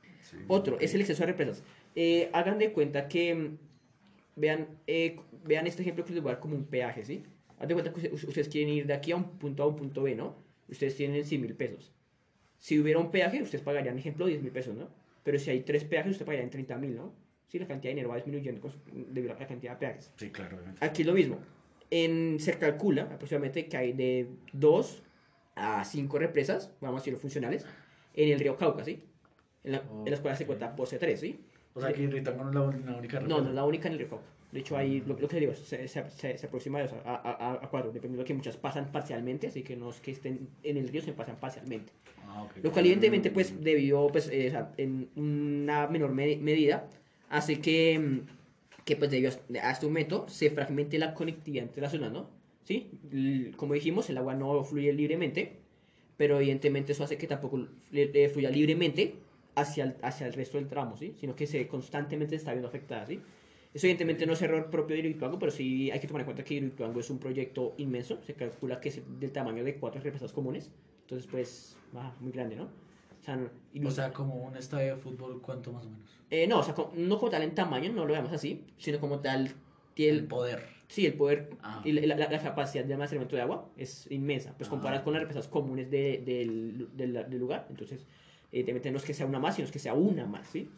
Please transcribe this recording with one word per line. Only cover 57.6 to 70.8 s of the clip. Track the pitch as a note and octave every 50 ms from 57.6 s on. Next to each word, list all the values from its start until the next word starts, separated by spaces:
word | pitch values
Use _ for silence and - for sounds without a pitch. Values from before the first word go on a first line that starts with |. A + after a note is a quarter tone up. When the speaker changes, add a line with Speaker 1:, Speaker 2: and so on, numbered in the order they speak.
| - - - - - -
Speaker 2:
fl-, | - C#3+ C#3+ C#3 C#3+
eh, | C#3+ C#3+ C#3+
fluya | C#3+ C#3+ C3+ C3
libremente | C3+ D3 D3+ D3+ D#3+ E3+ F3 D#3 C#3+ D#3+ G#3 - - - - - - - _ - -
hacia | C#3 D3+ D3+ - D#3 C3+
el, | C3 B2+ -
hacia | - B2+ C3 - C#3+ B2
el |
resto | A#2+ C3+ B2+ - - C#3+
del | C3+ C#3
tramo, | C#3 C#3+ C3+ A#2 G#2+
¿sí? | A2 D3+ G3 A3 -
Sino | - C3+ B2
que | - D3 D3
se, | D3+ C3+ A#2+
constantemente | - - C3 B2+ - - C#3+ D3 D3 D3+ D3+ D3 D3
se | D#3+
está | D#3 D3+ C#3+
viendo | A#2+ B2+ B2 A#2+
afectada, | - C#3 - - C3 A2 G#2
¿sí? | A2+ E3 - - - - - - - - - - _
Eso | - D3 F3+
evidentemente | F#3 F3 F3+ E3+ D#3+ D#3+ - D#3+
no | D#3+ E3
es | D#3+
error | F#3 D#3 D#3+ D#3+ D#3 D#3+
propio | E3 D#3+ D3 - D#3
de | D#3+
Hidroituango, | D#3+ E3 D#3 - C3 C3 E3+ F#3+
pero | G3 D3
sí | C#3+ - C3+ C3 C3 C3 C3+ C3+
hay | - C#3
que | C#3
tomar | - D3+ D3
en | -
cuenta | C3 B2 C3+ C3+
que | - D3+
Hidroituango | C#3+ C#3 C3 B2+ - A#2+ A2+ A2+ A#2+
es | A#2+ -
un | C#3+ B2+
proyecto | - C3 B2+ C3+ C3 - - B2+ B2 B2+ - -
inmenso, | D3 C3+ B2 B2 B2 - A3+ -
se | - - D3
calcula | - B2+ A#2 - - - B2+ B2+ B2+
que | - C#3+
es | C3 C#3+ C3 C3 B2+ B2+
del | C#3 C3+
tamaño | C3+ C#3 B2+ A2+ A2+ A#2 A#2+
de | C#3 C#3
cuatro | C#3+ - A#2 - C#3
represas | C3 C#3+ C#3+ C#3+ B2 A2
comunes, | - D3 C#3 B2+ D3 - - - - -